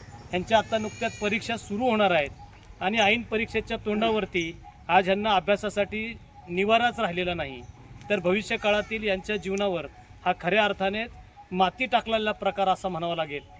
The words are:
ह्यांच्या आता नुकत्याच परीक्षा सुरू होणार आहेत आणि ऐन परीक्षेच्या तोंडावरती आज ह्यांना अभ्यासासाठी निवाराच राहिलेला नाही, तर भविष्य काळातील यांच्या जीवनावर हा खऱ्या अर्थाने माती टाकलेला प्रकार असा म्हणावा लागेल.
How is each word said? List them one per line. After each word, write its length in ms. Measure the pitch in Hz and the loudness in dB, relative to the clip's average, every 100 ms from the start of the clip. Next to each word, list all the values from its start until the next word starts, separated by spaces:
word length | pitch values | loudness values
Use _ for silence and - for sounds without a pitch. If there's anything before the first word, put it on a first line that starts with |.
| - - - | -20 -20 -6
ह्यांच्या 280 | 185 175 220 | -6 2 2
आता 200 | - 220 | 2 -2
नुकत्याच 400 | 214 - 226 - | -4 -6 -6 -2
परीक्षा 380 | 208 220 - 226 | -2 -2 -4 -6
सुरू 340 | - 208 254 | -6 -2 2
होणार 200 | 214 196 | 4 4
आहेत 200 | 165 139 - - - - - | 4 0 -6 -20 -20 -20 -6
आणि 180 | 180 226 | -2 4
ऐन 240 | 202 233 | 4 4
परीक्षेच्या 540 | 214 220 226 226 220 226 | 0 -4 -2 -4 -4 -6
तोंडावरती 840 | 214 214 226 214 190 180 165 170 - - - | -2 0 2 0 -2 -2 -4 -8 -16 -12 2
आज 160 | 180 | 4
ह्यांना 300 | 185 196 214 | 4 2 2
अभ्यासासाठी 840 | 190 180 202 208 202 196 214 226 220 - - - | 2 2 0 0 -2 -2 -4 -8 -10 -18 -18 -6
निवाराच 520 | 175 202 233 240 233 | 0 4 4 2 0
राहिलेला 340 | 196 175 180 | -2 -2 -2
नाही, 280 | 170 143 123 123 - - - - | -2 -6 -10 -16 -20 -20 -10 -2
तर 80 | 208 | 0
भविष्य 380 | 175 208 - 226 | 2 2 0 0
काळातील 460 | 208 208 208 220 | 2 2 0 -2
यांच्या 340 | 208 190 196 214 | 0 -2 -2 -4
जीवनावर 500 | 190 196 202 170 139 - - - | -2 0 0 -2 -6 -12 -20 -4
हा 80 | 180 180 | -2 0
खऱ्या 240 | 175 208 | 0 2
अर्थाने 400 | 208 190 196 214 233 - - - - | 2 0 -2 -4 -8 -14 -20 -20 -6
माती 340 | 185 185 - 262 | 0 2 0 0
टाकलेला 460 | 233 220 220 214 | 0 2 0 0
प्रकार 360 | 208 196 196 190 | -2 -2 0 2
असा 200 | 180 190 | 0 -2
म्हणावा 260 | 165 170 165 | -4 -4 -2
लागेल. 260 | 151 143 - | -4 -6 -10